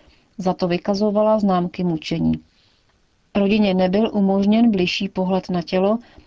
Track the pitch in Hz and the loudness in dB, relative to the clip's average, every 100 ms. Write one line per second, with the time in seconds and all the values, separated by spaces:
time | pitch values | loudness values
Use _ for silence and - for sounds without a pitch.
0 | _ _ _ - 180 175 180 175 - 202 | _ _ _ -6 -4 -2 -2 -2 -2 -2
1 | 214 208 214 220 202 180 175 - 180 160 | 0 2 2 2 2 0 -2 -4 -2 -2
2 | - 170 160 - - _ _ _ _ _ | -4 -2 -2 -2 -8 _ _ _ _ _
3 | _ _ _ 208 196 214 208 185 185 202 | _ _ _ -2 2 2 2 2 2 2
4 | 226 208 196 196 202 220 233 190 180 - | 0 0 0 2 2 4 2 2 -2 -2
5 | 196 - 185 190 185 180 160 185 196 233 | -6 -4 -2 -2 -2 -6 -2 0 0 -2
6 | - - | -6 -20